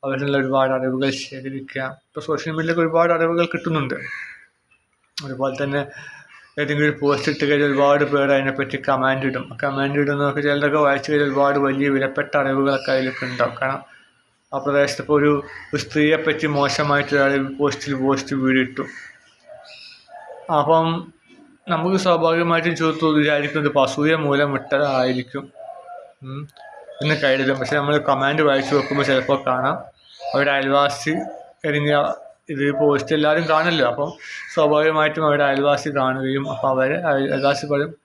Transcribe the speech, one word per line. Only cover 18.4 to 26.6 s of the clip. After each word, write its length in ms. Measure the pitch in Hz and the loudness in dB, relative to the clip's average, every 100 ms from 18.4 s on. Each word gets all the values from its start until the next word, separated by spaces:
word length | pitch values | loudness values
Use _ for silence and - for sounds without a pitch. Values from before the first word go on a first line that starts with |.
| 131 131 | 2 2
ഇട്ടു. 180 | 127 131 131 - - - _ _ - - - - - - _ - - - - | 2 -4 -10 -12 -20 -20 _ _ -20 -20 -20 -20 -20 -20 _ -20 -20 -18 -2
അപ്പം 600 | 156 147 165 165 170 175 _ _ - - _ - | 0 4 2 2 -4 -8 _ _ -20 -20 _ -6
നമുക്ക് 280 | 170 170 190 | -2 0 0
സ്വാഭാവികമായിട്ടും 800 | 190 170 165 165 170 165 170 165 | 2 4 4 2 2 2 0 0
ചോദിച്ചു 300 | 160 156 160 | -2 2 2
വിചാരിക്കുന്നത് 640 | 151 147 147 147 156 147 | 4 2 2 0 -2 0
ഇപ്പൊ 140 | 143 | 2
അസൂയ 320 | 135 151 147 160 | 2 2 2 2
മൂലം 380 | 147 139 143 | 2 2 2
ഇട്ടതായിരിക്കും, 960 | 135 - 139 143 135 127 127 123 139 143 - - - - - - _ | -2 -2 0 2 2 0 0 -4 -10 -12 -18 -16 -16 -16 -18 -18 _
ഉം, 240 | 131 135 147 _ | -14 -12 -14 _